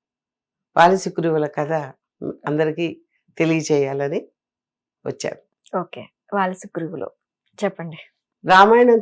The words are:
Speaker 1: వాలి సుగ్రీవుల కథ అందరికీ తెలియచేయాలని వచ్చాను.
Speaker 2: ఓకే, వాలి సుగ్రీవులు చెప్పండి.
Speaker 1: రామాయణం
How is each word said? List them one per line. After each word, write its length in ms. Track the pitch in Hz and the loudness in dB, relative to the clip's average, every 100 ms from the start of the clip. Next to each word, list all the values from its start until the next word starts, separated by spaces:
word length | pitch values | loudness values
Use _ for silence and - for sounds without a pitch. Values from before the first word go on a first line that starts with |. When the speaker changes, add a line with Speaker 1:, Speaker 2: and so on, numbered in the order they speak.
| _ _ _ _ _ _ _ - | _ _ _ _ _ _ _ 2
Speaker 1:
వాలి 220 | 170 190 | 4 4
సుగ్రీవుల 420 | 190 - 165 156 151 - | -4 -6 -2 -2 -4 -4
కథ 140 | 147 160 139 - _ - - - - | -4 -4 -6 -16 _ -14 -12 -10 -6
అందరికీ 380 | 151 156 156 165 - _ _ _ - | -2 -2 -2 -6 -8 _ _ _ -4
తెలియచేయాలని 840 | 160 160 147 147 139 139 143 180 - _ _ _ _ _ _ _ 131 | 0 0 0 0 0 -4 -4 -6 -8 _ _ _ _ _ _ _ -12
వచ్చాను. 320 | - - - _ _ _ 190 | -8 -10 -10 _ _ _ -8
Speaker 2:
ఓకే, 200 | 170 - - _ - 202 | -8 -12 -20 _ -8 -4
వాలి 200 | 185 185 | -4 -6
సుగ్రీవులు 460 | 202 175 165 160 - _ _ _ _ - | -12 -10 -10 -10 -12 _ _ _ _ -6
చెప్పండి. 360 | 202 196 165 156 - _ _ _ 147 | -6 -6 -14 -16 -20 _ _ _ 4
Speaker 1:
రామాయణం 480 | 185 208 233 247 226 | 6 8 6 6 4